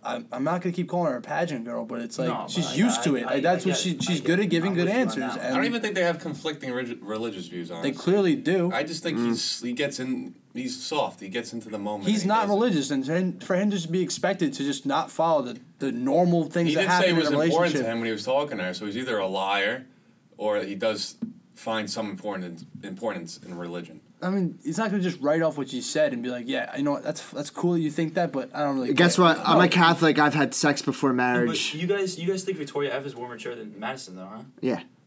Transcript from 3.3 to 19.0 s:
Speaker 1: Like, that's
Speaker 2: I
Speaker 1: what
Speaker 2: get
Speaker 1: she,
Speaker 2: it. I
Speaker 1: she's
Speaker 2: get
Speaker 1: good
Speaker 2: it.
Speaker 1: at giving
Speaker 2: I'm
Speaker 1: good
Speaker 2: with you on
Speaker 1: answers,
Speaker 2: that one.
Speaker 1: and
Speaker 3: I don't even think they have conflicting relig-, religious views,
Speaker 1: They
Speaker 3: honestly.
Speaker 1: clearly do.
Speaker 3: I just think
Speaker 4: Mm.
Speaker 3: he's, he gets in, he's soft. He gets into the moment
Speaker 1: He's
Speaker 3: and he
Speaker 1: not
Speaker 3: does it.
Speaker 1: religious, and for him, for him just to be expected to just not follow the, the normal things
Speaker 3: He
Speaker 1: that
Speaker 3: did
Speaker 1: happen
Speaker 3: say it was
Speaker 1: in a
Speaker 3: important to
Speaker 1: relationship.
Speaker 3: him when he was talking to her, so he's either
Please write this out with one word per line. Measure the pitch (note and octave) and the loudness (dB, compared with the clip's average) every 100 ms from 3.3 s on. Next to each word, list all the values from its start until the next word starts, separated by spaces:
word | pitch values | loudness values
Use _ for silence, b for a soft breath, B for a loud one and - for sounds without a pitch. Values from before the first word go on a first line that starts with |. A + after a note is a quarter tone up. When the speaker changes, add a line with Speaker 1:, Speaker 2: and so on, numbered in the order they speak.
Speaker 1:
Like, | C#3 | 2
that's | D3+ F3 F#3+ | 4 2 2
Speaker 2:
I | |
Speaker 1:
what | |
Speaker 2:
get | F3 | 0
Speaker 1:
she, | F#3 | 0
Speaker 2:
it. | D#3+ | -2
I | |
Speaker 1:
she's | - E3+ | 0 0
Speaker 2:
get | D3+ | 2
Speaker 1:
good | F3+ | 2
Speaker 2:
it. | |
Speaker 1:
at | G3+ | 4
giving | E3+ E3+ | 2 2
Speaker 2:
I'm | F3+ | 2
Speaker 1:
good | F3 | 2
Speaker 2:
with | |
you | A#3 | 2
on | B3+ | 2
Speaker 1:
answers, | - | 0
Speaker 2:
that | - - | -4 -4
one. | |
Speaker 1:
and | B3+ | -2
Speaker 3:
I | C4 | 0
don't | C4+ | 0
even | A#3 | 0
think | G#3+ | -2
they | F#3+ | 0
have | F3 E3+ | 0 0
conflicting | E3 C#3+ D#3+ D3 C3 | -4 -6 -6 -6 -6
relig-, | B2 B2 A#2+ | -6 -6 -8
religious | F#2+ G#2+ A2+ F#2+ F2 | -6 -4 -4 -6 -10
views, | F2 E2+ | -10 -10
Speaker 1:
They | |
Speaker 3:
honestly. | F2 C#3+ | -4 -4
Speaker 1:
clearly | C#3 - G3 F#3+ C3+ | -2 2 4 4 2
do. | C3 F#3 F3 | 2 2 2
Speaker 3:
I | - | 0
just | D#3 E3+ | -4 -4
think | E3+ A#2 | -4 0
Speaker 4:
Mm. | A#2+ | 0
Speaker 3:
he's, | A2+ - - | 0 -2 -4
he | A#2+ | -6
gets | B2 C#3+ - | -2 -2 -2
in, | B2+ B2 G#2+ - _ | -4 -4 -6 -14 _
he's | B2 B2+ - | -8 -6 -6
soft. | - D3+ C#3 - | -4 -2 -2 -4
He | G2+ | -8
gets | B2 A2+ | -6 -6
into | A#2 A2 | -10 -8
the | G#2+ | -6
moment | G2+ - G2 | -4 -2 0
Speaker 1:
He's | G#3+ | 2
Speaker 3:
and | F#3 | 4
he | G#3+ | 2
Speaker 1:
not | |
Speaker 3:
does | G#3 | 4
it. | |
Speaker 1:
religious, | G3+ A#3+ E3+ C3+ | 4 4 2 0
and | C#3+ C3 | -2 0
for | |
him, | E3 F#3 E3+ | 0 0 -2
for | - F#3 | -2 2
him | G#3 | 2
just | G3+ D#3+ | 0 -2
to | |
be | F3 | 0
expected | F3+ - F3+ F#3+ D#3+ | 0 0 0 2 0
to | C3 | 0
just | C#3 C3+ C#3 | -4 -2 0
not | C#3+ D#3 | -2 -2
follow | - E3 D#3 | 0 2 2
the, | B2 A#2 - - | 0 -8 -16 -6
the | C#3 | -4
normal | A#2+ B2+ D3 F3 E3+ | -2 2 4 6 4
things | D3+ F3 E3+ | 2 0 2
Speaker 3:
He | D3+ | 2
Speaker 1:
that | |
Speaker 3:
did | F#3+ | 4
Speaker 1:
happen | F3+ F#3 | 4 4
Speaker 3:
say | |
it | E3+ | 4
was | D3+ | 4
Speaker 1:
in | |
a | D3 | 2
Speaker 3:
important | D#3+ | 4
to | D#3+ | 4
Speaker 1:
relationship. | F3 D3+ A#2 | 4 2 0
Speaker 3:
him | A#2 | -2
when | A#2 | -2
he | |
was | G#2+ | -4
talking | B2 C3 D3 A#2+ | 0 0 0 -4
to | |
her, | F#2 | -6
so | F2+ G#2 | -6 -6
he's | |
either | G2+ | -6